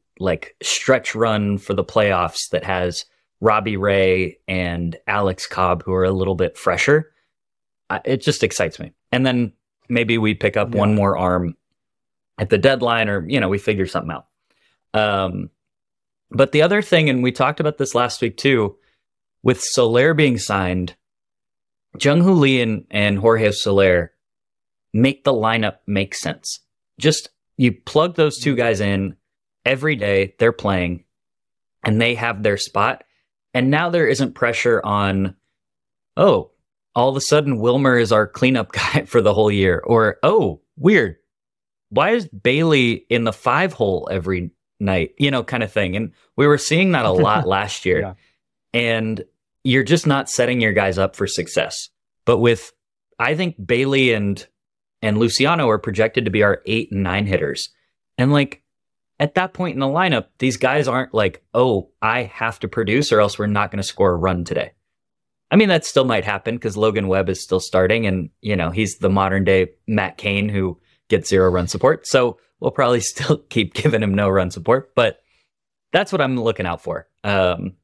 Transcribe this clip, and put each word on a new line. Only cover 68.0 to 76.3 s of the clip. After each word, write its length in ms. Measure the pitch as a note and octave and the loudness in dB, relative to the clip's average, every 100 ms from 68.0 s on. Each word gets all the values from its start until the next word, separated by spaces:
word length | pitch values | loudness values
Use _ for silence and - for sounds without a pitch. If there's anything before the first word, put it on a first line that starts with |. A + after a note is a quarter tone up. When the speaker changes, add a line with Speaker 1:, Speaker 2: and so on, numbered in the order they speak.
| A2+ | -2
Speaker 1:
and, 240 | F#2 D#2+ _ | -2 -6 _
you 120 | G#2 | -4
know, 160 | G2 D#2+ | -2 -2
he's 280 | F2+ G2+ - | -2 -4 -2
the 100 | F#2+ | 0
modern 320 | G2 F#2+ G2 | 0 0 0
day 280 | F#2+ F#2+ F2+ _ - | 2 2 2 _ -4
Matt 300 | G#2+ F#2+ - | -2 -2 -6
Cain 300 | G#2 G2+ G#2 | -4 -2 -2
who 300 | G2+ F#2+ E2+ _ _ - | -2 -4 -6 _ _ -2
gets 200 | F#2 - | 0 2
zero 220 | G2 F#2 | 2 4
run 160 | F2+ E2+ | 2 -2
support. 400 | F#2+ C3 D#3+ - | 0 0 0 0
So 320 | C3 B2 - _ - | 0 0 -4 _ -6
we'll 100 | B2+ | -6
probably 300 | - B2 A#2+ | 0 0 0
<laughs> 120 | - | -2
still 260 | - C3+ D3+ - | -6 -2 -2 -2
keep 260 | A#2 F#2 | -4 -2
giving 280 | - D3+ A2+ | 0 0 0
him 100 | G#2 | 0
no 140 | G2 G2+ | 0 2
run 220 | F#2+ F2+ | 0 -2
support, 420 | F2+ E2 C3 - | -4 -2 -2 0
but 260 | - A2+ - _ _ _ _ _ _ _ | 0 0 -2 _ _ _ _ _ _ _
that's 220 | F3+ G#3 | -2 -2
what 80 | F#3 | -2
I'm 180 | C3+ | -2